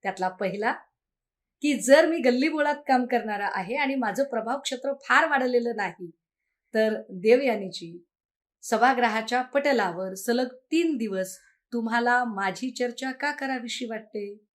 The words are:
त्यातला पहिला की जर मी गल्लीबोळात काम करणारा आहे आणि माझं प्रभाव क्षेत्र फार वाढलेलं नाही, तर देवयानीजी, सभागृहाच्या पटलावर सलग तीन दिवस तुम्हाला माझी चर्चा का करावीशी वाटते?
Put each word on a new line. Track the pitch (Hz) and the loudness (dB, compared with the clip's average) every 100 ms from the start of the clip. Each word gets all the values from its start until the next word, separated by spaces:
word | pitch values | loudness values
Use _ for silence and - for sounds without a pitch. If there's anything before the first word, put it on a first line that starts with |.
त्यातला | 196 190 185 | -6 -2 -4
पहिला | 185 196 196 220 285 - _ _ _ _ _ _ _ | -2 -4 -2 -2 -4 -10 _ _ _ _ _ _ _
की | 294 254 | 0 0
जर | 180 285 330 | 6 8 8
मी | 330 | 4
गल्लीबोळात | 254 247 302 311 294 294 - | 2 4 2 2 0 0 2
काम | 254 247 | 2 2
करणारा | 247 214 208 202 | -2 -2 -4 -4
आहे | 196 180 262 | -4 -4 -2
आणि | 277 269 | -2 0
माझं | 226 196 | -2 -2
प्रभाव | 277 226 220 269 | -2 -2 -2 -4
क्षेत्र | - 254 269 | -4 -6 -6
फार | 277 - 254 320 | -6 2 2 4
वाढलेलं | 285 254 247 233 214 | 2 2 0 0 -4
नाही, | 190 165 175 - _ _ _ _ _ | -6 -6 -16 -16 _ _ _ _ _
तर | 220 220 214 - | 0 0 0 -8
देवयानीजी, | 185 208 247 277 208 190 170 170 170 _ _ _ _ _ _ | -2 4 6 4 -2 -4 -10 -14 -16 _ _ _ _ _ _
सभागृहाच्या | - 226 240 247 240 220 220 247 | -4 2 4 4 2 0 -2 -2
पटलावर | 254 285 285 254 190 170 185 | 0 0 2 2 0 -2 -8
सलग | 190 - 240 254 - _ | -8 -2 0 0 -6 _
तीन | 320 330 285 | 0 2 0
दिवस | 220 190 185 - _ _ _ | -4 -4 -6 -8 _ _ _
तुम्हाला | 240 226 233 240 247 | -4 -2 0 2 2
माझी | 240 202 196 185 254 | 0 -2 -4 -4 -8
चर्चा | - 247 233 262 | -4 -4 -4 -10
का | 262 285 | -6 -6
करावीशी | 285 269 262 233 - 240 | -4 -6 -6 -6 -8 -8
वाटते? | 220 214 214 202 214 _ | -8 -10 -10 -10 -12 _